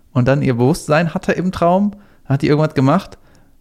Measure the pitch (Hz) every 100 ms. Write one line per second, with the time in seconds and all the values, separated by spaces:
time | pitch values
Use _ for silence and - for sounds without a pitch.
0 | _ - 123 143 131 117 127 175 - 151
1 | 170 190 - 165 180 - 170 185 202 -
2 | - _ - 139 143 147 156 143 135 175
3 | - - _ _ _ _